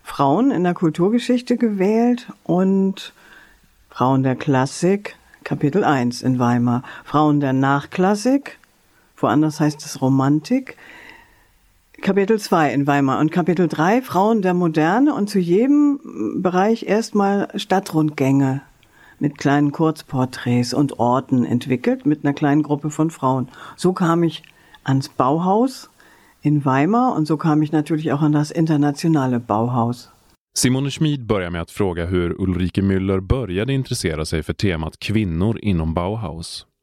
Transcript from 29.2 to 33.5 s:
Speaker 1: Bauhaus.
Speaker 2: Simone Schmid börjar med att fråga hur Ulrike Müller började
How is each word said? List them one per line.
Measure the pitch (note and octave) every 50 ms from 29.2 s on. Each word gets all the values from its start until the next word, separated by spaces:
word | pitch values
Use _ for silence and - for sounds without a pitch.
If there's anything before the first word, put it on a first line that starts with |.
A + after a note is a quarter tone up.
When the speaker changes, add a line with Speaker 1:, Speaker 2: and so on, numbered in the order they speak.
| C3 C3 B2 A#2+
Speaker 1:
Bauhaus. | A#2 - G#2 G#2+ A2+ B2 B2+ B2 A2+ A#2+ A#2+ - - - _ _ _ _ _ _ _ _ -
Speaker 2:
Simone | - - B2 B2+ C3 C#3 C#3
Schmid | - - D#3+ D3+ D3 C3+ A#2+
börjar | G#2+ A2+ G2 F2+ E2+
med | F2 E2+
att | E2 -
fråga | - - G#2 F#2+ E2+ E2+ E2+
hur | F2 F#2+ F2+ F2 E2+ - -
Ulrike | G2 F#2 F2 E2+ F2+ E2+ - -
Müller | F#2+ G2 F#2+ F#2+ F#2+ G2 F#2+ F#2+
började | F#2+ F#2 A#2 C3+ A#2+ F#2+